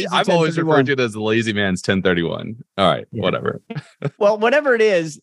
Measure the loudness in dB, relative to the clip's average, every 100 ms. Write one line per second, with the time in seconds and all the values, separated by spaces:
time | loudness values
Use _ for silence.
0 | -2 -2 2 2 2 0 2 2 2 0
1 | -2 -2 0 0 0 0 0 -2 0 0
2 | 2 0 0 -4 -8 -14 -12 0 2 2
3 | -4 -4 -4 -2 -6 -8 -12 -16 -16 _
4 | -10 0 0 2 2 2 2 2 4 2
5 | -2 -8